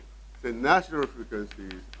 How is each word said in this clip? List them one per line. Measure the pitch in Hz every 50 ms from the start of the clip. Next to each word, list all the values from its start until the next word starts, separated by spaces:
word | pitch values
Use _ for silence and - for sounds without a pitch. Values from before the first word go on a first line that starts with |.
| - - - - - - - - -
Say | 123 117
natural | 113 127 143 175 185 180 180 160 151 139
frequency | - - 123 113 - 117 104 104 101 - - 98
is | 95 92 92 - - - -